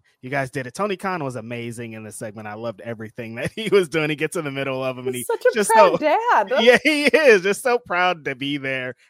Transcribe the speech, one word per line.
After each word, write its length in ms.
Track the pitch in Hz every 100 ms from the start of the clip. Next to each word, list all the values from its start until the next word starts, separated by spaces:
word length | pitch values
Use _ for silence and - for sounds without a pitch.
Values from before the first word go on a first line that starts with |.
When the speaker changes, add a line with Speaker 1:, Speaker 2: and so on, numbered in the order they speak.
| _ _
Speaker 1:
You 80 | 127
guys 220 | 139 131
did 160 | 143 123
it." 60 |
Tony 220 | - 208 185
Khan 260 | 196 180
was 140 | 139 123
amazing 560 | 113 120 117 117 117
in 120 | 110 107
this 100 | -
segment. 320 | 117 104 104
I 60 |
loved 260 | 107 117 98
everything 560 | - 113 110 - 113 113
<laughs> 60 |
that 100 | 160
he 160 | - 220
was 220 | 208 175
doing. 200 | 160 151
He 60 | 151
gets 220 | 156 185
in 80 | 147
the 60 |
middle 300 | 135 135 131
of 160 | 131 127
him, 100 | 127
and 80 | 123
Speaker 2:
He's 100 | 123
Speaker 1:
he 60 |
Speaker 2:
such 120 | 453 494
a 80 |
Speaker 1:
just 160 | 240 202
Speaker 2:
proud 200 | 440 294
Speaker 1:
so 60 | 170
Speaker 2:
dad. 560 | 302 349 466 349 202 269
Speaker 1:
<laughs> 60 |
Yeah, 140 | 233 240
he 260 | 294 294 294
is. 340 | - 277 208
Just 200 | 180 196
so 160 | 254 240
proud 460 | - 180 180 170
to 120 | 143 131
be 200 | 139 143
there. 400 | 135 131 127 123 _